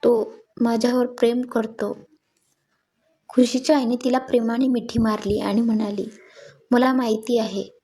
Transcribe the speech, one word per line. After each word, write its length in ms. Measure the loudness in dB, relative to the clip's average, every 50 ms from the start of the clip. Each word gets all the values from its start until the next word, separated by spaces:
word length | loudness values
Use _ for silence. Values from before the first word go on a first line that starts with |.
| 4
तो 280 | 2 2 2 0 -4 -8 -20 -20 _ _ -2
माझ्यावर 460 | 0 0 0 2 0 2 2 2 0
प्रेम 360 | 0 0 0 0 2 2 0 -4
करतो." 560 | -2 -2 -4 -4 -4 -6 -6 -6 -6 -6 -10 -12 _ _ _ _ _ _ _ _ _ _ _ _ _ _ _ _ _ _ _ _ _ _ _ _ _
खुशीच्या 500 | 2 2 2 4 2 -4 2 2 2 2
आईने 180 | 2 0 -2 -2 0
तिला 140 | 0 0 0
प्रेमाने 500 | -2 0 0 0 0 0 0 0 0 0
मिठी 340 | 0 -2 -2 -4 -2 0 0
मारली 380 | 0 0 -2 -2 -2 -2 -2
आणि 200 | -2 0 0 0
म्हणाली, 440 | 0 2 0 0 0 -2 -4 -6 -8 -8 -10 -20 -20 -20 -20 -20 -20 -20 -20 _ _ _
"मला 220 | 2 2 4 4 2
माहिती 460 | 0 0 0 0 -2 -2 0 0 0
आहे 240 | 0 -2 -4 -8 -8 -8 -12 _